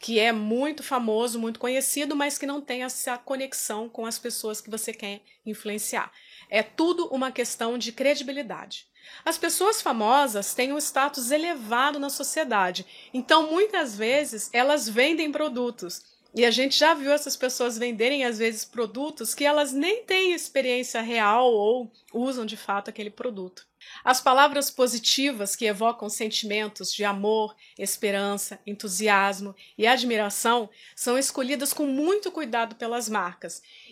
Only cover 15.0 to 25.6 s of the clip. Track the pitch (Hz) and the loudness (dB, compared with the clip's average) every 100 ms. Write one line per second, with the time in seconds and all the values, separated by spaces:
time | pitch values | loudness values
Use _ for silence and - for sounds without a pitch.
15 | 285 320 311 294 302 247 240 233 175 - | 2 2 -2 -2 -2 -2 -4 -6 -12 -12
16 | _ _ _ 220 240 220 269 - 302 311 | _ _ _ 2 4 4 2 4 4 4
17 | 277 294 285 - 254 254 247 220 240 214 | 2 0 0 -4 -4 -2 -2 -2 -4 0
18 | 240 285 247 214 226 220 - 240 220 254 | 0 2 -2 0 -2 -2 -10 -6 -4 -4
19 | 302 302 226 - 285 294 285 269 339 453 | -8 -6 -8 0 2 4 2 0 0 -2
20 | 453 381 370 330 - 269 254 247 247 233 | 0 2 2 0 -2 -2 0 0 -2 -4
21 | 226 233 208 233 254 220 208 254 233 _ | -2 2 4 6 6 4 4 2 -2 _
22 | _ 226 262 254 214 214 - 202 202 220 | _ -4 -2 -2 -6 -8 -4 -4 -4 -10
23 | 208 208 254 196 185 - _ _ - - | -12 -8 -8 -8 -12 -14 _ _ -20 -4
24 | - 254 269 254 285 277 277 - 247 226 | 2 4 6 6 6 4 -2 0 0 2
25 | - - 285 226 202 - | 0 2 0 0 -4 -2